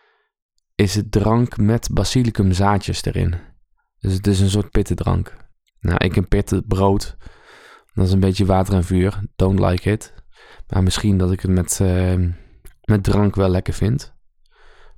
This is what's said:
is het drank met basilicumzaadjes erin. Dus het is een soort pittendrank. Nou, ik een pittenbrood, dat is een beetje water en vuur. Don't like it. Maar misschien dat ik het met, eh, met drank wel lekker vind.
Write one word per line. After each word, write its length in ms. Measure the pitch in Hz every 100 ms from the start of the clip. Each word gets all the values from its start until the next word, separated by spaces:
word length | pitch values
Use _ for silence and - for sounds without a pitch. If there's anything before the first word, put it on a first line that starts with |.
| _ _ _ _ _ _ _ -
is 200 | 98 101
het 160 | -
drank 460 | 107 104 117 120 -
met 320 | 104 117 -
basilicumzaadjes 1120 | - 98 127 117 107 95 90 101 101 - 90 -
erin. 300 | 92 90 87 - - _ _ _ _
Dus 140 | 98
het 140 | 92 104
is 120 | 95
een 100 | 98
soort 220 | 104 -
pittendrank. 680 | 107 98 87 92 90 - - - _ _ _
Nou, 180 | - 87
ik 180 | 92 101
een 120 | 90
pittenbrood, 880 | 101 - 92 107 92 98 98 - - - - - - - - _
dat 120 | - 92
is 60 |
een 80 | 98
beetje 260 | 95 92 95
water 280 | 95 92
en 100 | 95
vuur. 360 | 87 92 92 101 101 -
Don't 240 | 95 95
like 320 | 95 90 101
it. 220 | 107 - - - - - - -
Maar 160 | 90
misschien 340 | 92 - 107 95
dat 140 | 90
ik 100 | 92
het 100 | 95
met, 280 | 92 85 -
eh, 380 | 95 90 92 90 87 87 - - - -
met 220 | - 104
drank 320 | 95 101 101 98
wel 140 | 95
lekker 240 | 90 -
vind. 420 | - 95 127 - - _ _ _ _ - - -